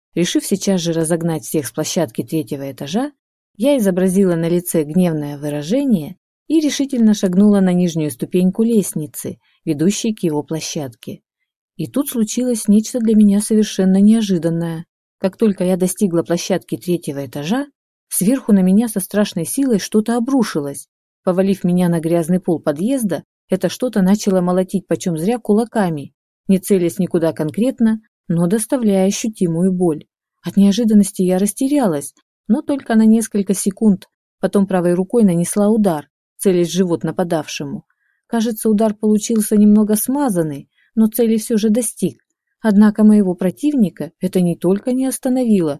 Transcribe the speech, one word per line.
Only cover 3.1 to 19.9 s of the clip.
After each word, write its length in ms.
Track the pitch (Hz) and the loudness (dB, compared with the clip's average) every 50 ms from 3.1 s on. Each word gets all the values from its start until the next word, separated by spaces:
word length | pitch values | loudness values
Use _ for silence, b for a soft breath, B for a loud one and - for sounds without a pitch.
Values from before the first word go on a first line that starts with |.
| - _ _ _ _ _ _ _ _ | -8 _ _ _ _ _ _ _ _
я 220 | - 208 277 294 | -2 0 0 2
изобразила 580 | 262 208 196 180 180 185 190 180 196 202 185 170 | 2 2 0 0 0 0 2 2 2 2 2 2
на 140 | 165 165 165 | 0 0 0
лице 340 | 175 175 170 - - 165 151 | 0 -2 -2 -2 -2 -2 -2
гневное 540 | 147 156 185 185 175 160 151 147 143 143 | 0 0 0 0 0 0 -4 -6 -8 -8
выражение 800 | 139 147 147 147 147 147 156 214 277 285 277 220 170 147 - 180 - _ _ _ _ _ | -8 -8 -6 -6 -6 -4 -2 -2 0 0 0 0 0 -2 -6 -14 -18 _ _ _ _ _
и 120 | - 294 320 | -2 0 0
решительно 540 | 311 285 - - 277 277 - 240 226 214 208 | 0 0 -2 -2 -4 -2 0 2 2 2 2
шагнула 460 | - - 190 180 185 208 214 202 202 | 2 0 0 2 4 4 4 4 4
на 140 | 190 185 180 | 4 2 2
нижнюю 360 | 180 180 175 160 165 151 147 | 2 0 0 0 -2 -4 -4
ступеньку 540 | - - 170 - - 180 180 185 185 - 226 | -6 -8 -6 -2 0 0 2 2 2 0 0
лестницы – 760 | 233 233 214 180 - - 160 151 147 - - - 135 - - _ _ _ _ - | 2 2 0 0 -2 -4 -8 -8 -8 -10 -12 -12 -12 -12 -14 _ _ _ _ -6
ведущей 480 | 165 156 139 160 196 202 - - 226 214 | -4 -2 0 0 0 0 0 -2 -4 -4
к 80 | - - | -2 -4
его 180 | 170 151 147 135 | -2 -2 -4 -6
площадке. 800 | - 160 156 - - - 165 143 135 123 _ - - - - _ _ _ _ _ _ _ _ _ _ _ | -6 -8 -8 -8 -8 -8 -8 -10 -10 -12 _ -16 -16 -16 -16 _ _ _ _ _ _ _ _ _ _ _
И 120 | - 160 | -12 -10
тут 220 | 135 - 254 285 277 | -6 -4 -4 -4 -4
случилось 580 | - 240 220 214 - 240 254 254 240 214 - | -4 -4 -4 -2 -2 -4 -2 -2 -2 -2 0
нечто 320 | - 202 220 220 - - 254 | 2 2 2 2 0 -4 -2
для 160 | 226 220 220 | 0 2 4
меня 240 | 214 214 202 196 208 | 4 4 4 4 2
совершенно 600 | 208 - 226 214 214 - - - 185 190 190 196 | 0 0 0 0 0 0 -2 0 0 2 4 4
неожиданное. 840 | 202 208 220 233 220 196 190 165 151 165 165 165 170 165 165 160 170 _ _ _ _ _ _ _ | 6 4 4 4 2 0 -2 -2 -2 -2 -2 -4 -4 -6 -8 -10 -12 _ _ _ _ _ _ _
Как 180 | - 190 185 | -6 -6 -2
только 260 | - 233 214 196 - 180 | 0 0 0 0 0 0
я 140 | 180 185 | 0 0
достигла 460 | 175 185 185 - - 214 190 165 170 - | 0 0 -2 -2 -2 -2 0 0 0 0
площадки 520 | - 170 170 - - 196 165 - - 160 | -2 -2 -4 -2 -2 -4 -4 -4 -6 -10
третьего 480 | - - 180 180 165 - - 143 139 139 | -6 -4 -4 -4 -4 -4 -6 -8 -8 -10
этажа, 420 | 123 - 143 143 160 220 262 285 285 _ _ _ _ _ _ _ | -10 -10 -8 -4 -4 -4 -4 -4 -6 _ _ _ _ _ _ _
сверху 440 | _ - - 180 196 269 262 - - | _ -4 -2 0 0 0 0 2 2
на 100 | 208 196 | 2 4
меня 260 | 185 185 190 208 240 | 4 4 4 2 2
со 120 | 226 - 196 | 0 -4 -6
страшной 460 | - - - 202 208 196 - 175 160 | -8 -4 -2 -2 -2 0 -2 -6 -6
силой 340 | - - 269 277 262 226 180 | -4 -2 -2 0 0 0 -2
что-то 380 | - - | -2 -2